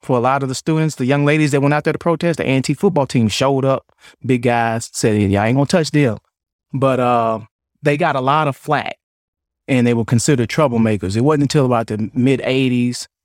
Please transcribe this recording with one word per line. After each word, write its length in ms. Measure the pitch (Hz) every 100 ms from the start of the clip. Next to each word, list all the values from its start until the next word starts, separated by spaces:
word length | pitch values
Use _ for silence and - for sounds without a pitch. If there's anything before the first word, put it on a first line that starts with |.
For 160 | - 127
a 40 |
lot 220 | 120 139
of 60 | 135
the 60 | 131
students, 400 | - 156 156 -
the 100 | 127
young 200 | 143 143
ladies 260 | 156 151
that 100 | 139
went 120 | 139
out 100 | 147
there 100 | 156
to 60 | 143
protest, 380 | 170 165 175 156
the 80 | -
A 100 | 135
and 80 |
T 100 | 127
football 320 | 143 202 180 135
team 220 | 131 110
showed 360 | - 131 139 135
up, 200 | 131 _ _ - _ 127
big 160 | 127
guys, 460 | 120 120 113 113 -
said, 280 | - 120 104 101
"Y'all 140 | 98
ain't 120 | 107 131
gonna 100 | 143
touch 240 | 185 151
them." 260 | 147 139 104 _ _ _ _ _
But, 260 | 135 135 127
uh, 400 | 123 120 113 110 113 _ _ _
they 140 | 147 147
got 180 | - 135
a 60 |
lot 260 | 131 151 147
of 80 | 127
flack, 420 | - 147 98 - _ _ _ _ _ _ -
and 180 | 131 120
they 80 |
were 120 | 117 110
considered 440 | 117 - 135 117
troublemakers. 680 | - 147 117 113 107 92 107
It 40 |
wasn't 220 | 131 151
until 220 | 143 151 131
about 220 | 117 113
the 220 | 107 110 127
mid 260 | 127 131
eighties, 640 | 120 131 131 123 123 120 - _